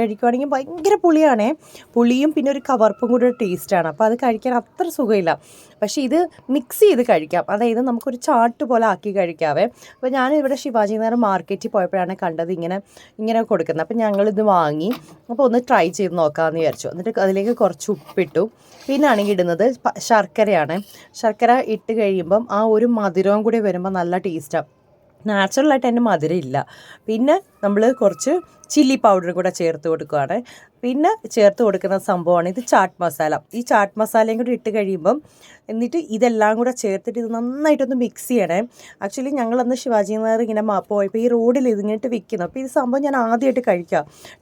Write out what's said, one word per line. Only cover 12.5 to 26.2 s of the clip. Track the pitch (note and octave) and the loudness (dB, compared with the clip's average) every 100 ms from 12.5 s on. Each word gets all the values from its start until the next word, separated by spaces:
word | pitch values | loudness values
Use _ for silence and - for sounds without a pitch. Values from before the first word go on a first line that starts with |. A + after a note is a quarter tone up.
| F3+ | -6
ഇങ്ങനെ, | E3+ F#3+ - - - - | -6 -6 -10 -20 -20 -8
ഇങ്ങനെ | A3 A3+ A3+ | -2 -2 0
കൊടുക്കുന്നത്. | G3+ D#3+ - D#3+ | -2 -2 -4 -4
അപ്പോൾ | A3+ | -2
ഞങ്ങളിത് | A3 G3 G#3 G3+ G#3+ | 0 0 0 2 2
വാങ്ങി. | F#3 D3+ D3+ F3+ B3 - - - | 4 2 0 -4 -6 -10 -20 -10
അപ്പോൾ | A#3 C4+ | 0 2
ഒന്ന് | A#3+ B3 | 2 2
ട്രൈ | A3+ E3+ F3 | 2 2 0
ചെയ്ത് | F#3+ F3 | -4 0
നോക്കാമെന്ന് | D#3 D3 D#3+ D#3+ | -2 0 -2 0
വിചാരിച്ചു. | D#3 - - | -2 -2 -8
എന്നിട്ട് | - F#3 A3+ F#3+ | -8 -6 -2 0
അതിലേക്ക് | G3 G3+ A#3+ | 0 -2 0
കുറച്ച് | G3+ D#3+ - F#3 | 0 0 -6 -8
ഉപ്പിട്ടു. | - - E3+ D#3 G#3+ - _ - - | -6 -4 -2 -2 -2 -6 _ -16 -4
പിന്നെ | C#4 D4 | 0 2
ആണെങ്കിൽ | A3 G3+ G3+ | 2 0 0
ഇടുന്നത് | F3 E3 A3 B3 - | 0 2 0 0 -4
പ-, | - - | -6 2
ശർക്കരയാണ്. | A3+ F#3 - G#3 F#3 D3 E3+ G3+ - - - | 2 2 0 2 2 0 -4 -8 -18 -20 -4
ശർക്കര | A3+ G#3+ A#3 B3 - A3 | -4 2 2 2 2 -4
ഇട്ട് | - A3+ | -4 0
കഴിയുമ്പം | G3+ F#3+ E3 G3+ A#3+ G3+ | 0 0 0 0 0 0
ആ | A3+ G#3+ | 2 4
ഒരു | A#3+ A3+ | 2 2
മധുരവും | G3+ F3 G3 G#3 G#3+ | 2 2 4 2 2
കൂടി | A#3 G#3 | 0 0
വരുമ്പോൾ | F3+ F#3 F#3+ | -2 -4 -2
നല്ല | F3 F3+ F#3 | -2 -2 -2
ടേസ്റ്റാണ്. | D#3+ D3 E3 D3 _ _ _ _ _ G#3+ | -6 -4 -6 -6 _ _ _ _ _ -4
നാച്ചുറലായിട്ട് | G3+ F#3+ C4+ D4 C4+ B3+ | 0 0 2 2 2 2
അതിന് | A#3 A#3 | 2 2
മധുരം | F3 | 2